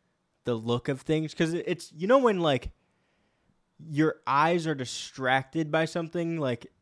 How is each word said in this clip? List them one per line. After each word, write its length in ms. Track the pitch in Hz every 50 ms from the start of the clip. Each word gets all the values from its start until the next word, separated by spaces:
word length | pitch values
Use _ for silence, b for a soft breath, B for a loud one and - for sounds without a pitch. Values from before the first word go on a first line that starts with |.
| _ _ _ _ _ _ _ _ -
the 100 | 123 120
look 340 | 113 110 117 120 120 - -
of 140 | 139 131
things 320 | - - 156 156 160 151 -
'cause 180 | - 170 160
it, 120 | 170 170 - 165
it's, 240 | 175 160 - -
you 140 | - 147 175
know, 120 | 202 254 277
when, 220 | 254 233 202 180
like, 300 | 170 156 139 123 - - - _ _ _ _ _ _ _ _ _ _ _ _ _ _ _ _ _ _ _ _ - 151 160
your 280 | 151 143 156 156 - - -
eyes 400 | - 131 139 156 165 175 175 160
are 80 | 160 151
distracted 960 | 135 127 120 - - - - - - 131 127 131 131 131 - - 165 160 151
by 140 | 151 160 165
something, 540 | 156 - 175 165 160 - 175 170 165 165 165
like, 280 | 147 127 120 - - - _ _